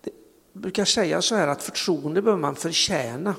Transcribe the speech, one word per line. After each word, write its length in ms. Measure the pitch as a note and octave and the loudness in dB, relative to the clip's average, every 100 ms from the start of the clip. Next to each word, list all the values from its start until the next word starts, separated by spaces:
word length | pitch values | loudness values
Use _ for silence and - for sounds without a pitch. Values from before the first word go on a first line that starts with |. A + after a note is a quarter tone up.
det 100 | - - - _ _ | -12 -14 -20 _ _
brukar 320 | F#3+ F#3+ F#3 | -10 -6 -2
säga 380 | F#3+ - F3 D#3+ | 2 2 2 2
så 120 | E3+ | 2
här 140 | A3 D3+ | 2 2
att 140 | C#3 | 0
förtroende 600 | - - - D#3+ D3 E3 | -4 -4 0 0 0 2
behöver 180 | G#3+ G3 | 2 2
man 160 | C#3+ C3+ | 0 -2
förtjäna. 760 | E3 E3 - E3+ A#2+ B2+ F#3+ | -2 0 0 0 -2 -4 -4